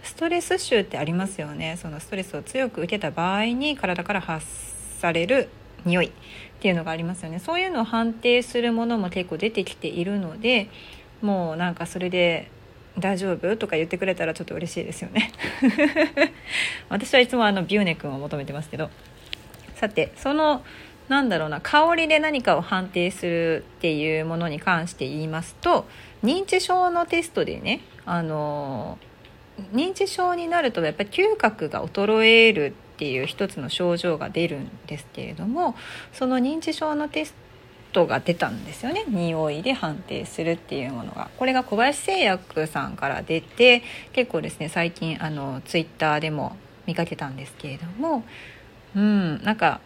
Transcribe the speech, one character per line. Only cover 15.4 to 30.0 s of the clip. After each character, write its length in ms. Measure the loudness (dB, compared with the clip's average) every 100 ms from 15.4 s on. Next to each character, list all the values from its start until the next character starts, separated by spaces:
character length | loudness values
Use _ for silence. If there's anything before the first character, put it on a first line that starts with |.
| -10 2 2 6 2 4 2
<laughs> 800 | 2 0 0 -8 -4 -4 -6 -4
私 240 | -4 4
は 60 | 6
い 80 | 6
つ 80 | 6
も 100 | 4
あ 60 |
の 120 | 4
ビ 140 | 2 2
ュ 40 |
ー 20 |
ネ 120 | 4 0
君 180 | -4
を 40 | -8
求 200 | -6 -6
め 80 | -6
て 80 |
ま 80 | -8
す 80 | -8
け 80 | -8
ど。 120 | -8 -8 -20 -20 -14 -14 -14 -20 -20 -4
さ 140 | -2
て、 220 | 0 -2 -2
そ 200 | 0 4
の、 280 | 4 2 -2 -18 -20 -20 0
な 140 | 2
ん 60 | 4
だ 100 | 2
ろ 80 | 0
う 20 |
な、 100 | -4
香 360 | 2 6 6 4
り 120 | 4
で 120 | 4
何 240 | 4 0
か 120 | 4 2
を 60 |
判 260 | 2 -2 -2
定 220 | 0 -2
す 160 | -2 -2
る 380 | 0 2 0 -4 -4
っ 40 |
て 100 | 0
い 280 | 0 0 0
う 60 | 0
も 120 | -2
の 100 | -2
に 120 | -2
関 280 | 2 2 0
し 60 |
て 140 | -6 -6
言 160 | -4
い 40 | -4
ま 140 | -6
す 140 | -8 -4
と、 320 | 2 2 2 -14 -20 -2
認 220 | 0 2 2
知 160 | 0
症 300 | 2 2 4
の 160 | 2 0
テ 160 | 0
ス 80 | -2
ト 120 | -2
で 160 | -2 -2
ね、 220 | -4 -4 -6 -18 -4
あ 160 | -2
の、 760 | -2 -2 -2 -4 -4 -6 -8 -10 -16 -20 -20 -20 -20 -16 -4
認 200 | -2 0
知 140 | 0